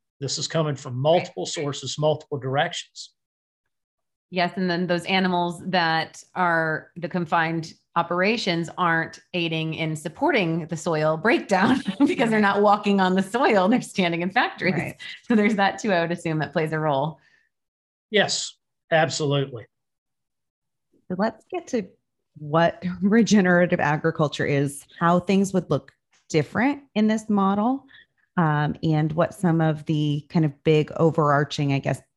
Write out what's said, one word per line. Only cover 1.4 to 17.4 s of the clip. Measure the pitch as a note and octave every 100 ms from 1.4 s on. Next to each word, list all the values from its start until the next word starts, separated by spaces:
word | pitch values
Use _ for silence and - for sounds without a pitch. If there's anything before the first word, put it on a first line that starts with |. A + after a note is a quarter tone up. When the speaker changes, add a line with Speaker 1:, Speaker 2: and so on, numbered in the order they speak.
| E3+
Speaker 1:
sources, | E3+ C#3+ C3+ C3 -
multiple | D3+ D3 - C#3
directions. | C3 C#3 F3 - - - - _ _ _ _ _ _ _ _ _ _ _ -
Speaker 2:
Yes, | F3+ F3 F#3+
and | F3+
then | E3+ F3+
those | F3
animals | E3+ F#3+ F#3 F3 F3 E3+ F#3+
that | F#3 E3 D#3+ - - -
are | - F3 E3 D#3+ D#3 - -
the | E3+
confined | F3+ E3 E3+ D#3+ E3 D#3 - _
operations | E3+ E3+ F3 F#3+ A#3 G3+ E3+ E3 -
aren't | F3+ E3 D#3 - _
aiding | F3+ E3 D#3+ D#3+
in | - D#3+
supporting | D3+ E3+ - D4+ C4 E3 E3 D#3+
the | E3
soil | F3 D#3 D#3 D#3+
breakdown | A3 C4 - F#3 F#3+ C4 -
<laughs> | - C#4+
because | C#4 A#3
they're | A3
not | G3+ G3+
walking | G#3 G#3 G#3 G3
on | F#3
the | F#3
soil, | F#3+ A#3+ D4 G#3 F#3
they're | B3
standing | - - F3 E3+
in | F#3
factories. | B3 F4+ A3 F3
Speaker 3:
Right. | D3+ - - - - -
Speaker 2:
So | A3
there's | G#3 G3+
that | G3 -
too, | A3+
I | F3+
would | E3+
assume, | F3 E3 D#3
that | C#3+
plays | F3 D#3
a | D#3
role. | D#3 C3+ D3+ D#3 _ _